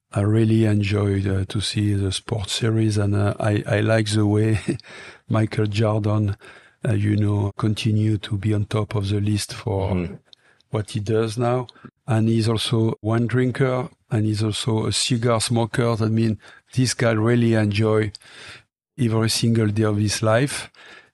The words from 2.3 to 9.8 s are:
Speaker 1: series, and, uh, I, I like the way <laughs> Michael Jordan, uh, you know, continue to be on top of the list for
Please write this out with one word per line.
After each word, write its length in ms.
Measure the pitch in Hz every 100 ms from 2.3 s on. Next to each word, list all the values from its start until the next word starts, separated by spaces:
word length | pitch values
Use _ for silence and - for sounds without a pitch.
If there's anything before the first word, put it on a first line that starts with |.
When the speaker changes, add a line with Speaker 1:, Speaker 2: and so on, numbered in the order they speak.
| 107 92
Speaker 1:
series, 500 | - 113 110 110 104
and, 160 | 101
uh, 200 | 101 101 -
I, 240 | 107 104 -
I 140 | 104
like 280 | 107 113 104
the 160 | 107 104
way 320 | 107 110 107 - - -
<laughs> 340 | - - - -
Michael 380 | 113 107 - 104
Jordan, 720 | 101 110 110 104 107 104 101 - - - _
uh, 100 | -
you 220 | 101 104 104
know, 360 | 104 104 101 -
continue 600 | 110 104 113 107 107 104
to 180 | - 104
be 140 | 107
on 100 | 104
top 320 | 104 110 101 101
of 120 | 98
the 120 | 104
list 340 | 101 104 -
for 380 | - - 98